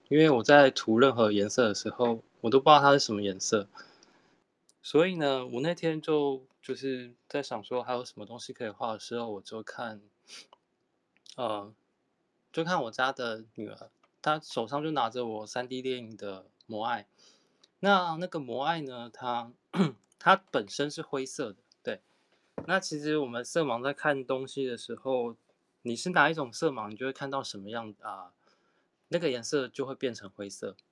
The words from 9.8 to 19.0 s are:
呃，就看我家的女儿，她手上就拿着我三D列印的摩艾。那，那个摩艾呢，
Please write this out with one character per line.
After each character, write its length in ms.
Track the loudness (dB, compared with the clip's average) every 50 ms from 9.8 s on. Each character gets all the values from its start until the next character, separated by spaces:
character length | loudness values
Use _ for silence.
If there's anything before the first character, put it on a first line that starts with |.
| -10 -10 -12 -14 -18 _ _ _ _ -20 -20 -20 -20 _ -20 -20 _ _ _ _ _ _ _ _ _ _ _ _ _ -18 -12
呃， 360 | -8 -6 -6 -6 -6 -8 -12 -18 _ _ _ _ _ _ _ _ _ _ _ _ _ _ _ -8
就 120 | -6 -4
看 180 | -2 -2 -2 -4
我 60 | -4
家 220 | -4 -2 -2 -2 -2
的 320 | -2 -4 -6 -6 -8 -10 -14 _
女 140 | -14 -12 -12
儿， 220 | -14 -16 -20 -20 _ _ _ _ _ _ -4
她 160 | -2 -2 -2
手 260 | -4 -6 -6 -6 -6
上 160 | -4 -4 -4 -4
就 80 | -4
拿 180 | -2 -2 -2 -2
着 140 | -2 -4 -6
我 200 | -6 -6 -8 -10
三 220 | -8 -8 -8 -8 -6
D 140 | -8 -6 -4
列 160 | -4 -6 -6
印 180 | -8 -12 -14
的 300 | -12 -10 -10 -10 -12 -14 _ _ _ _
摩 200 | -12 -8 -6 -4
艾。 200 | -2 -4 -4 -6 _ _ _ _ -20 _ _ _ _ _ _ _ _ _ _
那， 360 | 2 4 4 4 4 0 -4 -6
那 80 | -6
个 120 | -6 -6 -8
摩 260 | -6 -6 -4 -2 -2
艾 160 | -2 -2 -2
呢， 300 | -4 -8 -10 -12